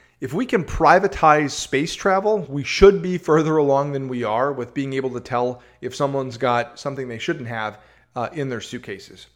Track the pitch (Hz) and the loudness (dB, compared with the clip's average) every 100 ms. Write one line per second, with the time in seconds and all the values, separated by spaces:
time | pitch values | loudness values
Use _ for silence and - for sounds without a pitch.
0 | _ - 123 160 254 226 147 - 156 180 | _ -12 -6 -4 0 0 0 4 6 6
1 | 196 - 156 151 143 - - 143 160 - | 4 2 4 4 2 -6 -4 -2 -2 -2
2 | 202 190 208 214 135 143 135 - 196 190 | 0 2 0 -2 -4 -8 -4 6 8 8
3 | 180 175 - 156 160 156 143 139 147 139 | 0 -4 2 2 4 2 2 2 0 -4
4 | 135 123 110 113 139 135 120 139 135 135 | -6 -4 -2 0 -2 -4 -6 -6 -4 -4
5 | 131 120 - 123 123 120 - - 123 - | -4 -6 -4 -2 -2 -6 -16 -12 -10 -4
6 | 143 139 131 117 127 120 117 - 143 135 | -4 -2 -6 -2 0 0 -2 -8 -10 -8
7 | 123 113 - 151 117 113 107 104 _ _ | -8 -8 -6 -6 -6 -8 -8 -10 _ _
8 | _ 123 113 156 135 117 - 123 - 95 | _ -8 -6 -6 -6 -6 -10 -12 -12 -14
9 | - 92 - | -16 -20 -20